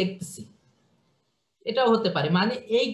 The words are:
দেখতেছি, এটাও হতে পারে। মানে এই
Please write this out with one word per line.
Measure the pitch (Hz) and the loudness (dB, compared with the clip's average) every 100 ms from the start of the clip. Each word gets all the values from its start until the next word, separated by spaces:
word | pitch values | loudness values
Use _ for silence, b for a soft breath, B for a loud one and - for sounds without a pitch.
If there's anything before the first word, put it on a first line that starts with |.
দেখতেছি, | 180 - - - - _ _ _ _ _ _ _ _ _ _ _ - | -2 -4 -12 -14 -18 _ _ _ _ _ _ _ _ _ _ _ -4
এটাও | 226 240 | 0 4
হতে | 226 190 | 4 2
পারে। | 165 151 180 | 0 2 2
মানে | 208 247 - 233 | 2 -2 0 0
এই | 262 | 2